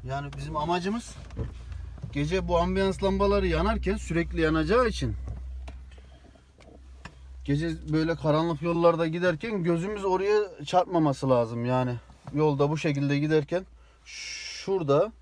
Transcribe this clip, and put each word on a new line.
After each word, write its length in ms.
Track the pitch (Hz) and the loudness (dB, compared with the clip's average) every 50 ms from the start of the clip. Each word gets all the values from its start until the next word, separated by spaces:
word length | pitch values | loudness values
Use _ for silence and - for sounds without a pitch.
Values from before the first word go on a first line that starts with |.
| - | -8
Yani 260 | 123 135 139 143 143 139 | -6 -6 -6 -8 -8 -10
bizim 200 | 143 139 147 160 | -10 -8 -6 -4
amacımız 580 | 151 147 165 170 175 170 190 214 240 - - - - - - - - - - - - - - - - - - - - - - - | -4 0 0 0 0 0 -2 -4 -4 -6 -10 -16 -16 -16 -14 -8 -8 -8 -8 -8 -12 -12 -12 -12 -10 -10 -12 -12 -12 -12 -8 -4
gece 360 | 143 147 151 180 190 175 170 | -2 -2 0 0 0 0 2
bu 100 | 180 170 | 2 2
ambiyans 440 | 170 180 185 190 190 190 190 - 196 | 2 2 2 2 2 0 0 0 0
lambaları 440 | 196 196 190 202 202 202 202 190 | 0 2 2 2 4 4 2 2
yanarken, 500 | 180 165 160 170 208 226 208 - 180 202 | 2 2 2 2 2 0 0 0 -2 -2
sürekli 440 | 214 - - 165 165 170 160 175 175 | -2 -4 -2 -2 -2 -2 -2 0 0
yanacağı 480 | 160 156 156 160 156 151 202 240 254 226 | 2 2 2 2 2 2 2 2 2 2
için, 280 | 196 - 139 117 104 - - - - - - - - - - - - - - - - - - - - - - - - - - _ _ - - - - - - - - - - - - - - - - - - | 0 -2 -4 -4 -4 -4 -8 -10 -10 -10 -10 -12 -12 -12 -12 -14 -14 -16 -18 -20 -20 -20 -20 -20 -20 -20 -20 -20 -20 -20 -20 _ _ -20 -20 -20 -20 -20 -20 -20 -20 -20 -20 -20 -20 -20 -20 -20 -18 -14 -4
gece 480 | - 139 147 160 170 160 160 - 156 151 | -2 0 0 0 -2 -4 -6 -6 -2 0
böyle 240 | 156 160 165 170 | 2 2 2 0
karanlık 460 | 151 127 156 147 156 165 170 165 139 160 | 0 2 2 4 4 2 2 -2 -2 -2
yollarda 440 | 170 170 165 170 170 165 160 170 | 0 0 6 6 6 6 6 0
giderken 560 | 160 160 175 175 180 170 151 - 233 220 196 170 | 0 0 0 0 0 0 0 -4 -4 -4 -2 0
gözümüz 420 | 170 170 165 170 202 214 208 196 | 2 0 0 0 -4 -6 -2 0
oraya 600 | 196 180 185 190 202 214 214 208 185 170 - 147 | 0 0 2 2 4 4 4 2 0 -6 -12 -8
çarpmaması 640 | - - 180 180 - 185 170 160 147 135 - - 135 | 2 2 2 2 4 2 2 2 2 2 0 2 4
lazım. 340 | 127 120 120 113 120 117 120 | 4 4 4 0 -2 -4 -2
Yani 320 | 123 127 127 127 127 123 117 - - - - _ - - | 0 2 2 2 0 -4 -6 -10 -16 -20 -20 _ -6 -2
yolda 360 | 147 156 156 147 135 156 147 | 2 2 2 4 2 2 2
bu 80 | 156 151 | 2 0
şekilde 400 | - 165 143 139 143 139 143 143 | 0 0 0 2 2 2 2 2
giderken 480 | 147 151 156 156 143 - 170 180 190 - - - - - - _ _ | 2 4 2 2 2 2 -4 -4 -4 -6 -18 -20 -20 -20 -20 _ _
şurada 1080 | - - - - - - - - - - - - - 196 190 170 139 139 147 185 220 - - | -18 -16 -14 -12 -12 -12 -12 -12 -12 -12 -10 -4 -2 0 0 4 4 4 4 4 2 -2 -12